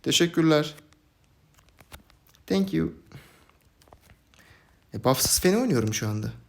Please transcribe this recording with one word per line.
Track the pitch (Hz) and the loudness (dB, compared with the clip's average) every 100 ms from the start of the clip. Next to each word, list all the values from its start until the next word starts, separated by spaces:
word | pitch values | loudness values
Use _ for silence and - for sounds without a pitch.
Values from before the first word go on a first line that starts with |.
Teşekkürler. | - - 170 170 160 151 147 - _ _ _ _ _ _ _ _ _ _ - - _ _ _ _ - | -2 0 0 2 4 2 0 -10 _ _ _ _ _ _ _ _ _ _ -20 -20 _ _ _ _ -2
Thank | 190 190 | -2 0
you. | 160 160 - - - - _ _ _ _ _ _ - _ - _ _ - - _ _ _ | -2 -4 -8 -20 -20 -20 _ _ _ _ _ _ -20 _ -20 _ _ -20 -20 _ _ _
E, | - | -2
buffsız | 123 131 - - | 0 0 0 2
fena | 180 208 | 2 2
oynuyorum | 254 127 110 | 2 0 0
şu | 107 110 | -2 -4
anda. | 107 110 - | -4 -6 -10